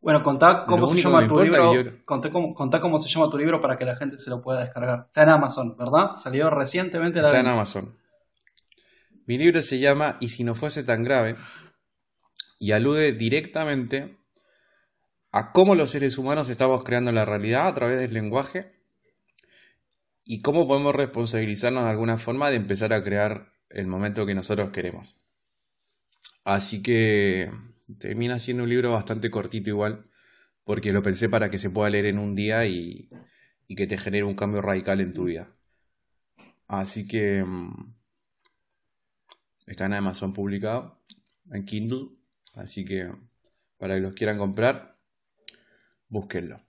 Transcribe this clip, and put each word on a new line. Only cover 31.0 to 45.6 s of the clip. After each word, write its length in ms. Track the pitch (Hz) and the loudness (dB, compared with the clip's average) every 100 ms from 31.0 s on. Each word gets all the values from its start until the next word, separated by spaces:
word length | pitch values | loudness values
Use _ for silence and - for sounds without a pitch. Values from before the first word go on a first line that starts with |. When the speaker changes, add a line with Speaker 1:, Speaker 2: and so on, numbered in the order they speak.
Speaker 2:
pensé 280 | 98 95 110 | 0 0 0
para 200 | 110 104 | 0 0
que 80 | 95 | -2
se 120 | 98 | -4
pueda 180 | 95 104 | -2 0
leer 160 | 101 104 | 2 0
en 140 | 101 | -2
un 160 | 104 98 | -4 -4
día 300 | 104 110 113 | -2 0 0
y, 420 | 90 85 - - - - _ _ _ _ | -2 -8 -14 -18 -20 -20 _ _ _ _
y 80 | 95 | -6
que 120 | 98 | -4
te 100 | 95 | -4
genere 260 | - 101 | -4 -2
un 120 | 101 98 | -2 -4
cambio 260 | 101 101 | -4 -2
radical 400 | 98 95 95 98 | -2 -4 -2 -2
en 120 | 92 | -2
tu 100 | 87 90 | -4 -6
vida. 240 | 82 90 _ _ _ _ _ _ _ _ _ _ _ _ | -6 -12 _ _ _ _ _ _ _ _ _ _ _ _
Así 400 | 101 98 - 98 | -8 -6 -10 -6
que, 360 | 110 101 98 | -2 0 0
mm, 500 | 92 92 87 - - - _ _ _ _ _ _ _ _ _ _ _ _ _ - _ _ - | -2 -6 -10 -14 -18 -20 _ _ _ _ _ _ _ _ _ _ _ _ _ -20 _ _ -18
está 200 | 98 95 | -6 -4
en 80 | |
Amazon 400 | 101 98 90 98 | -2 -4 -4 -8
publicado, 680 | 98 101 98 107 120 - _ _ - _ _ _ | -6 -6 -4 -4 -6 -8 _ _ -20 _ _ _
en 140 | 113 98 | -12 -8
Kindle, 440 | 107 110 131 135 _ _ _ _ - | -6 -4 -6 -8 _ _ _ _ -18
así 300 | - - 95 | -12 -10 -6
que 240 | 95 90 - _ _ _ _ _ _ | -6 -8 -14 _ _ _ _ _ _
para 180 | 95 95 | -4 -2
que 60 | |
los 120 | 95 | -4
quieran 240 | 95 107 104 | -4 -4 -2
comprar, 600 | 101 101 120 135 - _ _ _ _ _ - _ | -4 0 0 0 -10 _ _ _ _ _ -20 _